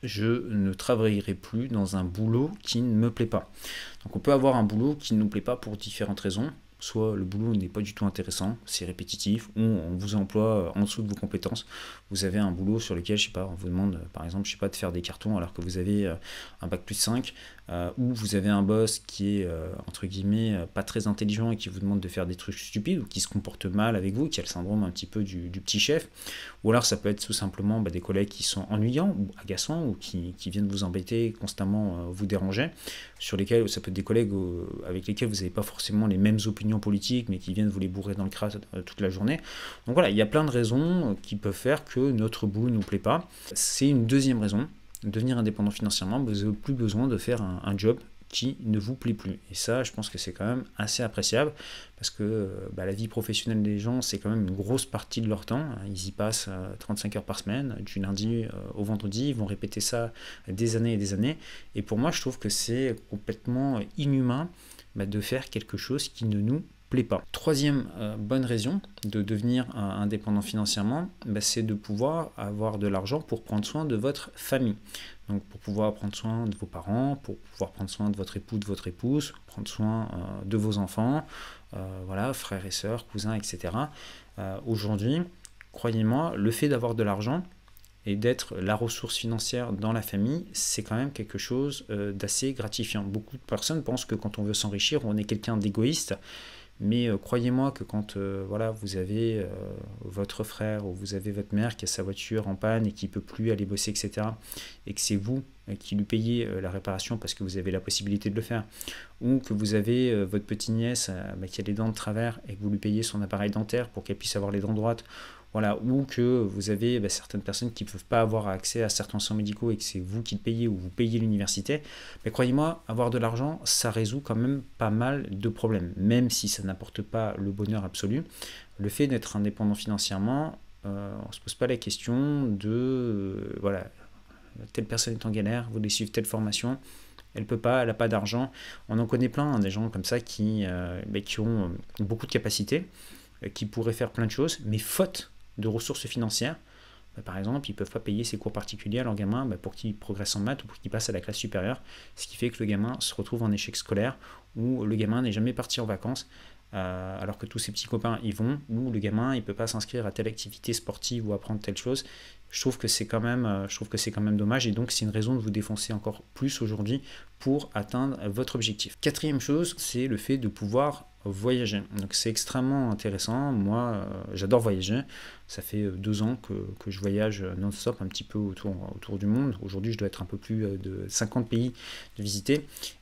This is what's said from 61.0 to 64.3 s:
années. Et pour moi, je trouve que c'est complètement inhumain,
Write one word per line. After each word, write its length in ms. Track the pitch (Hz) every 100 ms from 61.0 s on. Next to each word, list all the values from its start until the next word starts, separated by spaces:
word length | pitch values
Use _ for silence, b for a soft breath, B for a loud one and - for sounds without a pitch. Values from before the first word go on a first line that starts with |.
| 101 98
années. 220 | 117 156 B B B
Et 80 | 113
pour 160 | - 107
moi, 140 | 143
je 100 | 165
trouve 160 | - 127
que 120 | 107
c'est 460 | - - 120 131 113 -
complètement 720 | 104 - 107 - 123 135 127 101 -
inhumain, 500 | 143 135 127